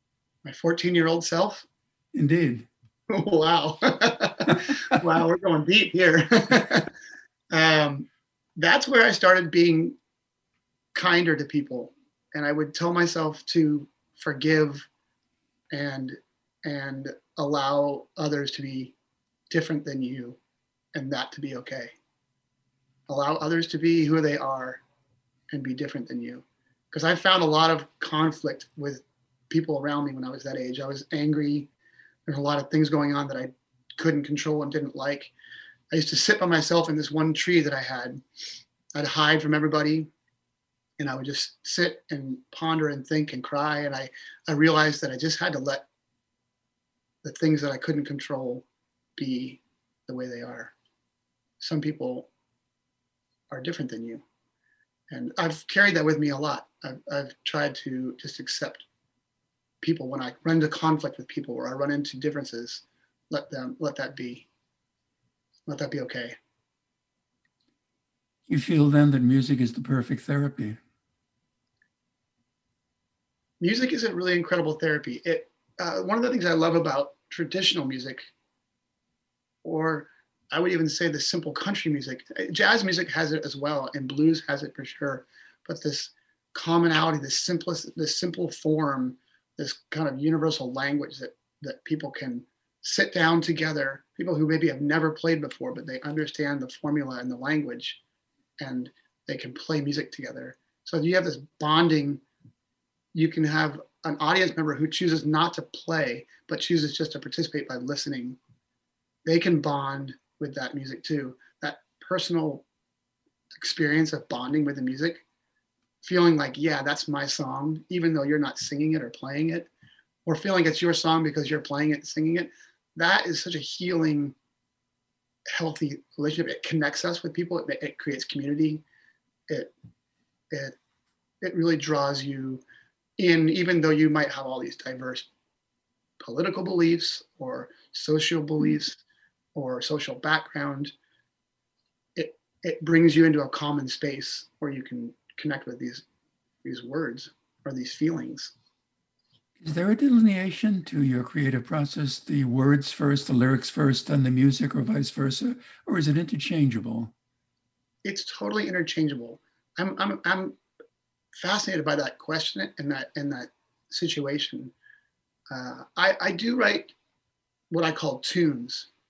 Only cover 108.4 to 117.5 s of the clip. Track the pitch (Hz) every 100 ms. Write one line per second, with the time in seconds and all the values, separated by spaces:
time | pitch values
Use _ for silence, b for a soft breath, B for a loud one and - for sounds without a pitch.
108.4 | _ _ _ _ _ _ _ _ 160 165
109.4 | 180 165 147 143 139 139 135 - _ -
110.4 | 147 135 127 143 135 127 - 151 131 -
111.4 | b _ 147 - _ _ - 185 - 170
112.4 | 156 139 - _ _ _ _ _ _ _
113.4 | _ - - - 151 156 156 143 - 127
114.4 | 127 151 143 139 127 131 165 165 _ _
115.4 | _ _ _ _ _ _ - 180 175 156
116.4 | 139 127 156 143 139 147 - 143 139 -
117.4 | 135